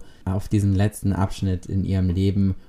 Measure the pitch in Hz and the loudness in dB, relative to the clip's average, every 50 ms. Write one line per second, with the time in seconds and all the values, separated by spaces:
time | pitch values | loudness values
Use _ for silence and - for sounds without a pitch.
0 | - - - - - - 95 101 - - - 107 101 101 98 95 101 104 - - | -4 -8 -20 -10 -6 -4 -2 -2 -2 0 0 2 4 4 2 2 2 0 0 -2
1 | - 98 92 - 95 98 - - - 98 92 87 - - 95 98 90 87 95 95 | -2 -2 0 0 0 -2 -2 -4 -2 -2 -2 -2 -4 -4 -4 -2 -2 0 0 0
2 | 92 92 87 95 95 98 95 98 98 98 92 - - | 2 2 2 2 2 2 2 2 0 0 0 -4 -8